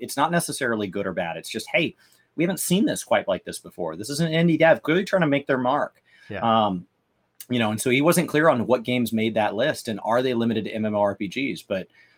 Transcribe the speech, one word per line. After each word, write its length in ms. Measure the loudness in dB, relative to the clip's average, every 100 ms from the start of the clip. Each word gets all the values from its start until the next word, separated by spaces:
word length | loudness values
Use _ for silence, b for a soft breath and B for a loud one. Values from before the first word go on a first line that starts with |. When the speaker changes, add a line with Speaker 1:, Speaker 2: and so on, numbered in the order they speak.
Speaker 1:
It's 160 | -8 -2
not 160 | 0
necessarily 560 | 0 -2 -4 -2 -2 -2
good 180 | -4 -4
or 60 |
bad. 240 | -4 -6 -8
It's 140 | -10
just, 180 | -10 -4
"Hey, 260 | -2 -2 b b b b
we 80 | -4
haven't 160 | -2 -2
seen 260 | 0 2
this 200 | 2 -2
quite 240 | 0 0 2
like 160 | -4
this 160 | -6 -14
before. 340 | -14 -8 -8
This 160 | -8 -6
is 80 | -2
an 140 | 0
indie 260 | 2 2 4
dev 240 | 4 4
clearly 220 | 2 0
trying 180 | 2 2
to 60 | 2
make 180 | 0 0
their 120 | 0
mark." 440 | 0 0 -2 -8 b b b
Speaker 2:
Yeah. 120 | -2
Speaker 1:
Um, 480 | 2 4 2 -2 -8 _ _ _ _ -20 -4
you 80 | 0
know, 140 | 0
and 80 | 0
so 100 | 2
he 100 | 4
wasn't 280 | 4 4 2
clear 200 | 4 4
on 180 | 4 2
what 180 | 0
games 280 | 2 -2 0
made 220 | 0 0
that 200 | 0 0
list 340 | 0 -2 -2 -6
and 100 | -6
are 180 | 0 0
they 100 | 2
limited 320 | 0 0 0
to 60 | -4
M 140 | -4
M 100 | -2
O 60 | 0
R 140 | 0
P 120 | 0 -6
Gs. 340 | -4 -6 -6
But, 260 | -6 -6 -6 b b